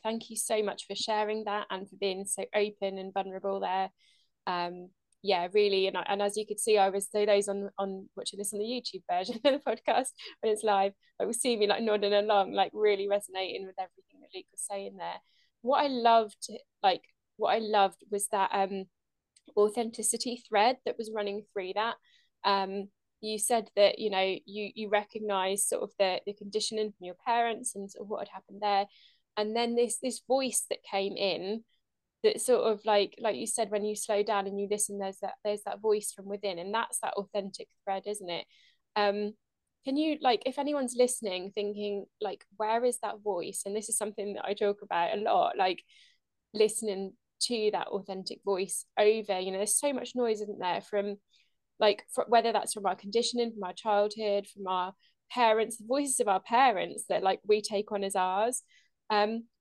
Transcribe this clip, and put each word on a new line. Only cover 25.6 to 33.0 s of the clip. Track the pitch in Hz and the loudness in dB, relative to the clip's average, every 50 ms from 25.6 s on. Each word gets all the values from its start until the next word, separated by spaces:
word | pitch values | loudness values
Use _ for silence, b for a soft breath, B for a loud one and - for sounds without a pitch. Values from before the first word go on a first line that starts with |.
| - - | -2 -2
sort | - - | -2 -2
of | - 202 - - | -4 -4 -2 0
the, | 196 185 185 - - | 0 0 0 -2 -6
the | 202 | -8
conditioning | 202 - 208 202 202 214 208 - 220 214 214 214 | -10 -10 -8 -6 -6 -4 -4 -4 -4 -4 -4 -4
from | 208 - 180 | -6 -10 -12
your | 180 180 - - | -12 -12 -8 -4
parents | 247 233 240 233 233 226 247 254 - - | 0 0 2 0 0 -2 -4 -6 -8 -8
and | 196 196 196 | -8 -10 -12
sort | - - 208 | -12 -12 -10
of | 196 | -8
what | 214 - | -8 -8
had | - - | -8 -10
happened | - 190 - - 196 196 | -12 -16 -18 -18 -8 -4
there. | 208 208 202 196 202 202 b b b b b b b _ _ | 0 2 2 2 2 0 b b b b b b b _ _
And | 214 214 214 220 | -4 -2 0 0
then | 233 240 233 233 | 0 0 2 2
this, | 240 240 226 - - | 2 2 2 0 -2
this | - 254 233 - - | -4 -4 -6 -4 -2
voice | - 254 269 269 247 - - - - | 0 2 2 2 0 -2 -2 -2 -4
that | - - | -6 -6
came | _ - - 196 196 196 196 - | _ -4 -2 -2 -2 -2 -2 0
in | 202 190 170 - 180 190 214 226 226 _ _ _ _ _ _ _ _ _ _ _ | 0 0 0 -2 -2 -4 -6 -6 -8 _ _ _ _ _ _ _ _ _ _ _
that | - 214 - - | 2 2 2 2
sort | - - 247 214 - 226 | 2 4 4 4 4 2
of, | 214 208 - | 0 0 2
like, | 214 208 208 | 4 4 4